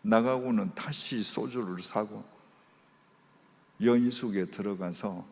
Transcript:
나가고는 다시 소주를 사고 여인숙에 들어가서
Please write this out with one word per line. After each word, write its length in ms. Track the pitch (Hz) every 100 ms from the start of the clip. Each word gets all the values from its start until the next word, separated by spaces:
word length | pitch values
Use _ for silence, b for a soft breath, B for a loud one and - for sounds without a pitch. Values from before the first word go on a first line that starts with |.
나가고는 720 | 107 113 123 131 127 110 95
다시 480 | - - 147 - 123
소주를 600 | 98 - 127 123 101 90
사고 400 | - 107 107 107 - - - - _ _ _ _ _ _ _ _ _ _ _ -
여인숙에 640 | 113 120 120 120 123 98 90
들어가서 760 | - 101 95 90 87 104 92 -